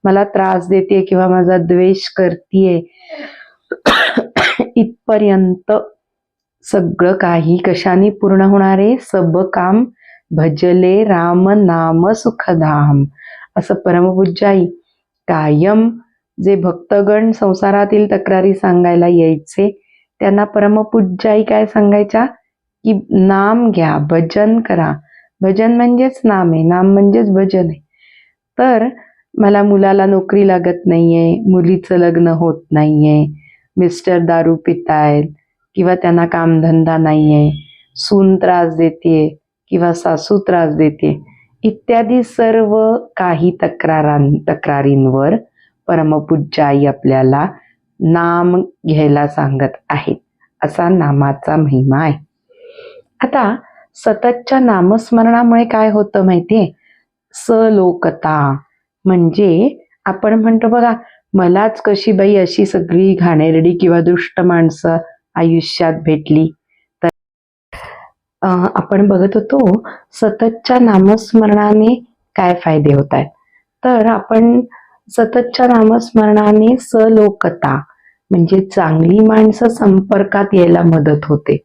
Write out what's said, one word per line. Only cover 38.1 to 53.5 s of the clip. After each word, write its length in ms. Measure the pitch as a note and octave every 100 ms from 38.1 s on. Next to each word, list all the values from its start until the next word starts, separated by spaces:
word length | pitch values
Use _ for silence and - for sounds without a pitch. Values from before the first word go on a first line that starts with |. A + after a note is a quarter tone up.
| G3+ F#3+ F#3
त्रास 380 | F#3 F3+ E3+ D#3+
देतेय 520 | E3 D#3 E3+ D#3+ D#3 D3+ _ _ _
किंवा 200 | D#3 E3+
सासू 460 | E3 E3 D#3+ - G3+
त्रास 360 | G3 F3+ D#3+
देते, 440 | D3+ D#3 D3+ D3+ D3 - _ _ _
इत्यादी 580 | A3+ G#3+ - A#3 A3 B3+
सर्व 540 | A#3+ - A3+ A3+ G#3+ G#3+ A3 A3+ - -
काही 340 | F3+ D#3+ F3 E3+
तक्रारां-, 760 | E3+ - D#3+ D#3 D3+ D3 C#3+ D3 -
तक्रारींवर 880 | D3+ - C#3+ C#3 C#3 C3+ C3 C#3+ A3+ - _ _ _ -
परमपूज्य 720 | E3+ D#3 D3+ D3+ D#3+ C#3+ -
आई 220 | D3 C#3 C#3+
आपल्याला 600 | C#3 C#3 C3 C3 C3+ F3+ - _ _ _ _
नाम 600 | E3+ E3+ E3+ F3 F3 F3+ - _ E3
घ्यायला 400 | D3+ D3+ D3 D3
सांगत 500 | D3+ C#3 C3+ C3+ - _
आहेत, 260 | C#3+ - - _ _ _ _
असा 260 | D3+ D3+ F3
नामाचा 680 | F#3 D3+ C#3+ C#3 C#3 - D#3
महिमा 460 | D3 C3 C3+ C3+
आहे. 160 | D#3+ D3 - _ _ _ - - - - _ _
आता 340 | B3+ C#4 G#3